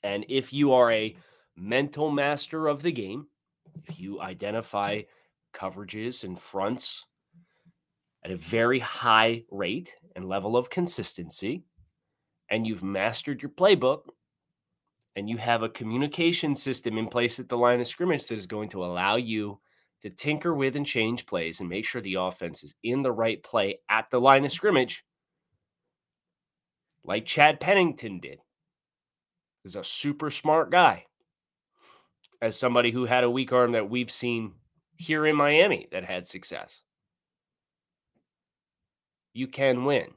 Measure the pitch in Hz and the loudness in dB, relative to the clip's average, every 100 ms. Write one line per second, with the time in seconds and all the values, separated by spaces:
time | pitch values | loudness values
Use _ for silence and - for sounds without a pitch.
0 | 101 101 107 135 131 139 143 127 120 113 | -4 -6 -2 -4 -2 2 4 6 6 4
1 | 110 - _ _ _ - 95 123 143 147 | -2 -8 _ _ _ -14 -2 0 0 -2
2 | 151 143 143 143 - 160 156 143 170 135 | -2 0 0 -2 -6 -4 -2 -2 -4 -4
3 | 95 117 147 _ _ _ _ - - 165 | -8 -10 -14 _ _ _ _ -20 -18 -14
4 | 92 101 92 90 101 110 113 101 101 104 | -12 -10 -10 -8 -6 -6 -4 -4 -2 -4
5 | 104 _ _ _ _ - 95 90 101 107 | -8 _ _ _ _ -12 -10 -10 -12 -8
6 | 117 127 98 90 - 98 98 123 - - | -6 -6 -8 -12 -10 -4 -4 -2 -4 -6
7 | - _ _ _ _ _ _ _ _ _ | -12 _ _ _ _ _ _ _ _ _
8 | _ _ - 90 82 113 117 131 - - | _ _ -10 -10 -4 0 2 2 -2 -4
9 | 123 110 113 117 117 98 90 110 90 - | 4 6 6 0 -8 -6 -6 -6 -10 -20
10 | _ 90 92 95 98 120 123 - 175 - | _ -14 -6 -4 0 -2 -2 -4 -2 -2
11 | 104 - 82 - 110 170 _ _ _ _ | -2 -6 -6 -6 -4 -8 _ _ _ _
12 | _ _ _ _ _ 110 110 101 95 98 | _ _ _ _ _ -4 -2 -6 -4 -2
13 | 104 117 - 135 143 - 190 180 127 147 | 0 -2 -4 -10 -10 2 4 6 4 0
14 | - _ _ _ _ _ _ _ _ _ | -6 _ _ _ _ _ _ _ _ _
15 | _ - 104 113 110 117 113 - 110 117 | _ -10 -8 -6 0 2 2 -4 -6 -2
16 | 147 147 170 170 156 139 135 127 117 110 | -2 0 0 2 0 -2 0 -2 -2 -4
17 | 110 120 120 120 - 120 120 123 120 - | -2 0 0 -2 -4 2 4 4 0 -4
18 | 180 151 - 110 90 107 107 98 90 87 | -2 -2 -4 -10 -8 -8 -8 -8 -6 -2
19 | 95 113 117 110 104 101 _ _ _ _ | 0 0 -2 -4 -4 -8 _ _ _ _
20 | 104 92 147 151 170 151 135 135 143 123 | -16 -6 -4 -2 -2 0 -2 -2 -4 0
21 | 110 120 - 90 82 82 90 95 107 - | 0 -2 -6 -4 -4 -6 -6 -6 -6 -8
22 | 98 92 92 90 87 78 73 - 110 131 | -6 -4 -4 -4 -10 -10 -14 -10 -4 0
23 | 131 110 113 107 - 117 98 104 - 110 | 0 0 0 -2 -4 -2 -2 -4 0 0
24 | 113 123 131 135 139 - 208 160 123 - | 2 2 6 6 4 0 2 2 2 -4
25 | _ _ _ _ _ _ _ _ _ _ | _ _ _ _ _ _ _ _ _ _
26 | _ _ _ _ _ _ _ _ _ _ | _ _ _ _ _ _ _ _ _ _
27 | - 104 113 - 147 151 175 196 175 151 | -4 -4 -2 6 6 6 4 4 4 0
28 | 113 92 69 69 _ _ _ _ _ _ | -10 -12 -14 -18 _ _ _ _ _ _
29 | _ _ _ _ _ _ 98 98 - - | _ _ _ _ _ _ -12 -8 -4 -2
30 | 147 147 151 - 156 160 156 175 160 92 | -2 -2 -4 -2 4 4 6 8 8 6
31 | - _ _ _ _ _ _ _ _ - | -6 _ _ _ _ _ _ _ _ -20
32 | _ _ _ _ 113 104 127 120 120 120 | _ _ _ _ -2 0 2 4 2 0
33 | 120 127 123 123 127 127 120 117 104 123 | 0 2 2 0 0 2 4 2 0 -4
34 | 120 - 123 117 110 - _ _ _ _ | -4 -4 -2 -4 -6 -12 _ _ _ _
35 | 165 156 156 151 143 151 196 135 - 92 | -4 0 2 4 4 6 6 4 -4 -10
36 | 90 92 90 92 - 58 - - _ _ | -6 -8 -6 -10 -10 -12 -12 -20 _ _
37 | _ _ _ _ _ _ _ _ _ _ | _ _ _ _ _ _ _ _ _ _
38 | _ _ _ _ _ _ _ _ _ _ | _ _ _ _ _ _ _ _ _ _
39 | _ _ _ 117 131 135 139 123 135 135 | _ _ _ -10 -8 0 2 4 2 2
40 | - | 0